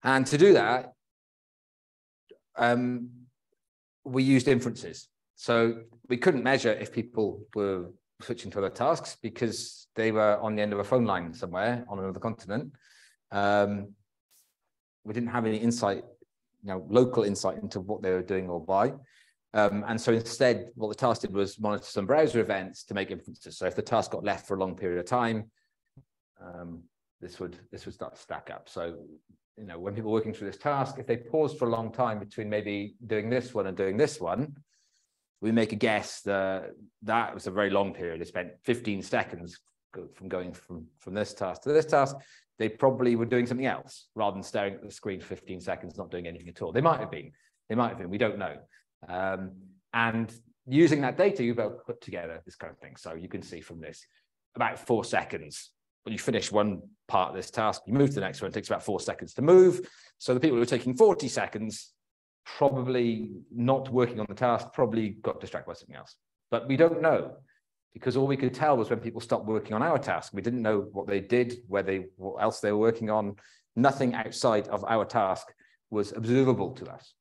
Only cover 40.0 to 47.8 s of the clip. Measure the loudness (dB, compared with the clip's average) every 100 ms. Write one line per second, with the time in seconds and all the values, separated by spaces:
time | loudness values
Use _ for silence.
40 | -16 -16 -8 -6 -6 -12 _ -16 -16 _
41 | -10 -6 -6 -4 -6 -6 2 2 4 4
42 | 2 -2 -18 -20 _ _ -4 4 2 4
43 | 2 2 2 2 0 -2 -2 -4 -8 -20
44 | _ -2 -2 -2 -6 -4 -4 -6 -14 -10
45 | -8 -8 -10 -14 -12 -12 -8 -8 -8 -12
46 | -10 -8 -10 -12 -16 -10 -2 2 4 2
47 | -2 -10 -14 _ _ _ _ 0